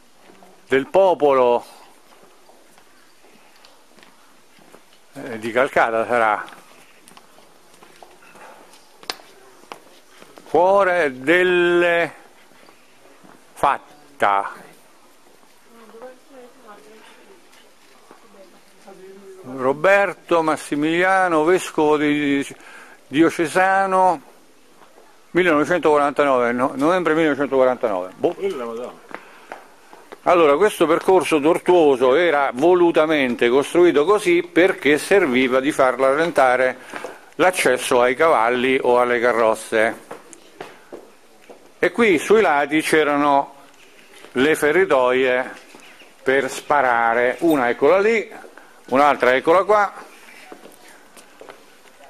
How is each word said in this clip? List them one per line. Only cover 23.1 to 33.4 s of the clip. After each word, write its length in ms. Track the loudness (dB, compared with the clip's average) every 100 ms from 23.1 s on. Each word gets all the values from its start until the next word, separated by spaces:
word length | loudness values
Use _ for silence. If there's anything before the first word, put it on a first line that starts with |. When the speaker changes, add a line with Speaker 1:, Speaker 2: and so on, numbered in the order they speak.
| 0 0 0 -2 0 0 0 0 2 0 0 -8 -20 -20 -20 -20 -20 -20 -20 -20 -20 -6
Speaker 1:
millenovecentoquarantanove, 1200 | -2 0 0 0 0 2 2 2 0 0 0 0
no-, 180 | -2 -4 -2
novembre 380 | -2 0 -2
millenovecentoquarantanove. 1000 | 0 0 -2 -2 2 2 0 -4 -4 -8 -6
Boh. 180 | -6
Speaker 2:
Quella 320 | -4 -8 -8 -10
Madonna. 360 | -10 -14 -16 -20 -20 -20 -20 -20 -20 -20 -20 -20 -20 -20 -6 0
Speaker 1:
Allora, 300 | 2 4 2
questo 320 | 0 0 0
percorso 540 | 0 2 2 2 0
tortuoso 760 | 0 0 2 4 4 4 2 2
era 340 | 0 0 -2
volutamente 960 | 0 2 4 2 2 0 0 -2 0